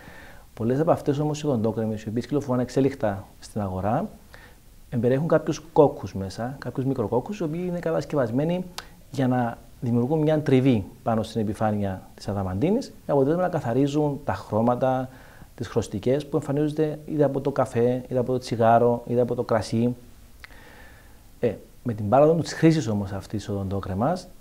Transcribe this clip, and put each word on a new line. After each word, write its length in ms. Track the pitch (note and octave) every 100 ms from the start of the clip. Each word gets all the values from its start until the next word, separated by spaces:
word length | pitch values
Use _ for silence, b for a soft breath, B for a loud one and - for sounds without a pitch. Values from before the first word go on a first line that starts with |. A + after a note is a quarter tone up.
| B B B B B
Πολλές 260 | - A2+ C3+
από 120 | E3
αυτές 280 | C#3 - C#3
όμως 220 | D3+ D3
οι 60 | D3
οδοντόκρεμες, 560 | A#2+ A2 A2 A2 G#2
οι 60 | A2
οποίες 140 | A#2
κυκλοφορούν 380 | - D3 B2+ B2+
εξέλιχτα 640 | B2 C#3 C3+ C3+ G#2+ F#2+ - -
στην 220 | - A2
αγορά, 480 | G2 F#2 G2+ C3+ G#3+ - - B B B - - -
εμπεριέχουν 380 | A#2+ A#2+ C3+ D#3+
κάποιους 340 | D#3+ E3 D3 -
κόκκους 400 | E3+ C#3 - G2+
μέσα, 420 | G2 F#2+ - A#2+ C3+
κάποιους 260 | B2 C3+ C3
μικροκόκκους, 540 | C3 G2+ A#2 C3 G#3
οι 40 |
οποίοι 220 | D#3+ E3 F3+
είναι 120 | F3
κατασκευασμένοι 840 | E3 E3 - D3 A#2 B2 D#3+ F3+ F3+ B B B -
για 160 | C#3 B2+
να 300 | B2+ A#2 - - -
δημιουργούν 380 | A#2+ A#2+ B2 D#3
μια 220 | D3+ D#3
τριβή 440 | C#3+ C3 C3+ A2 F#2 -
πάνω 200 | B2 A2+
στην 180 | A2 A#2
επιφάνεια 600 | G#2 G#2 A2 G#2 G2 F#2 - -
της 120 | -
αδαμαντίνης, 640 | G2+ F#2+ F#2+ D#3+ A#3 - - -
με 60 |
αποτέλεσμα 280 | C#3+ C3+ F3
να 80 | F3+
καθαρίζουν 680 | E3+ A#2 B2 C#3 D3 D3 C3+
τα 100 | -
χρώματα, 760 | F#2+ - G#2+ A#2+ B2 C3 C3 B2+ B B B B -
τις 120 | A2
χρωστικές 580 | A2+ - G2+ B2 C#3+ D3
που 120 | D#3
εμφανίζονται 640 | D3 C#3+ D3+ D3+ D3+ D3+ -
είτε 180 | D3
από 180 | C#3 C3+
το 100 | C3+
καφέ, 520 | C3+ B2+ A#2 B2 B2+ B2
είτε 80 | B2+
από 140 | A#2+
το 60 | B2+
τσιγάρο, 640 | - A#2 A2+ A#2 A#2+ A#2+ -
είτε 140 | A#2+
από 140 | A#2+ B2
το 80 |
κρασί. 520 | A#2 A2+ - A2+ A#2+ B2 - - - - B B B B B B B B B -
Ε, 140 | A#2+ F#2 - -
με 100 | A#2+
την 160 | A2 G#2
πάροδο 240 | B2+ D3+
της 200 | E3 -
χρήσης 340 | - D#3+ D#3+ A2+
όμως 240 | G2+ F#2+
αυτής 280 | G2 - G#2 -
της 40 |
οδοντόκρεμας 800 | G2 G2 G2 F#2 F#2+ C3 - - -